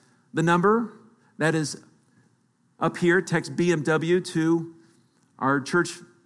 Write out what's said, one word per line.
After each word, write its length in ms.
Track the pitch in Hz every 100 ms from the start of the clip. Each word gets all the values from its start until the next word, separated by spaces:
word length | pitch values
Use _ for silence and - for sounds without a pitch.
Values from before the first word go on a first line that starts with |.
| _ _ _
the 80 | -
number 500 | 165 175 190 220 233 - - _ _ -
that 160 | 156
is 260 | 160 151 - - _ _ _ _ _ _ _ _ _
up 200 | 160 160
here, 240 | 175 180
text 340 | 185 175 - 135
B 160 | 175
M 100 | 165
W 380 | 160 160 160 180
to 540 | 175 165 160 170 165 - _ _ _ _ _ -
our 220 | 127 143
church 400 | 131 180 170 - - _